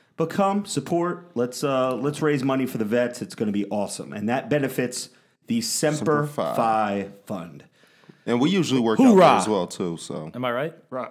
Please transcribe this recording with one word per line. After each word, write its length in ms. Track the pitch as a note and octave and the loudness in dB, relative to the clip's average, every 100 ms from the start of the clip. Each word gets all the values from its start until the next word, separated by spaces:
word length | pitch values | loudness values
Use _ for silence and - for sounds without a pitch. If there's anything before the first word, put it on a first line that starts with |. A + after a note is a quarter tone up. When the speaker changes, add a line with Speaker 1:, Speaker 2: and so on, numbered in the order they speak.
| _ - | _ -6
Speaker 1:
But 100 | E3 | -4
come, 380 | - G3 G3+ G3+ | 0 0 0 -2
support. 640 | - C#3 E3+ F3 - - | -6 -2 -2 -2 -4 -8
Let's, 300 | A#2+ B2 - | -4 -4 -2
uh, 300 | D3 C3+ C3 B2 | -2 0 0 -2
let's 240 | C#3 D3 | -4 -2
raise 240 | D#3 D3 | 0 0
money 220 | C3 C3+ B2+ | 0 0 -2
for 100 | A#2+ | -2
the 80 | |
vets. 380 | G#2 A#2+ A#2+ - | 0 0 0 -2
It's 120 | A2 | -10
gonna 160 | - G#2+ | -4 -2
be 120 | G2+ G2+ | -2 -2
awesome. 420 | G#2+ F#2+ - C2+ | -2 -4 -6 -12
And 160 | F2+ G#2 | -6 -2
that 220 | B2+ A#2+ | -2 0
benefits 580 | D3 C3+ - B2 - - - _ _ - | 0 0 -2 -4 -6 -12 -16 _ _ -4
the 160 | A#2 | -2
Semper 340 | A2+ - D3+ D3+ | -2 0 0 0
Speaker 2:
Semper 300 | D#3 D3+ D3 | 2 0 0
Fi. 280 | - E2 | -4 -2
Speaker 1:
Fi 540 | - A2+ A2 G#2+ G2+ G2 - | 0 2 2 0 -2 -6 -12
Fund. 400 | - G2+ F2 D2 - _ _ _ - - | -12 -10 -10 -16 -20 _ _ _ -20 -12
Speaker 2:
And 160 | - A#2+ | -4 0
we 100 | D3 | 2
usually 280 | G3 D3+ - | 2 2 2
work 200 | A2+ A2 | 2 6
out 40 | |
there 80 | B3+ | 8
Speaker 3:
Hoorah. 220 | G3 E3+ A#2 | 10 8 6
Speaker 2:
as 100 | G2 | 4
well, 180 | G#2 F2 | 0 0
too. 300 | - F#2 E2 | -4 -4 -4
So 340 | - D#2 D#2 | -8 -10 -10
Speaker 3:
Am 120 | A#2+ | -8
I 80 | B2+ | -6
right? 220 | A#2+ D#3 E3 _ | -4 -6 -10 _
Speaker 4:
Ro-, 180 | C3 A#2 | -10 -10